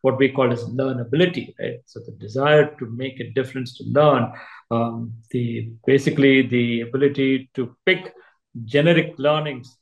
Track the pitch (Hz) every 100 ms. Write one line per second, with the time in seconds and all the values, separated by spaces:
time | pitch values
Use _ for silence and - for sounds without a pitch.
0 | 131 123 135 131 127 120 113 123 135 127
1 | 113 143 180 175 - - 120 117 _ 113
2 | - - - 120 143 151 147 - 120 117
3 | 131 131 113 117 127 131 123 - 113 123
4 | 151 131 113 - - - _ 117 117 113
5 | 117 113 _ 127 120 117 113 113 - 139
6 | 160 147 139 135 120 123 120 117 117 135
7 | 143 143 135 131 131 - 120 _ - 180
8 | - - _ _ _ - 110 143 156 170
9 | 160 - 139 151 151 127 - _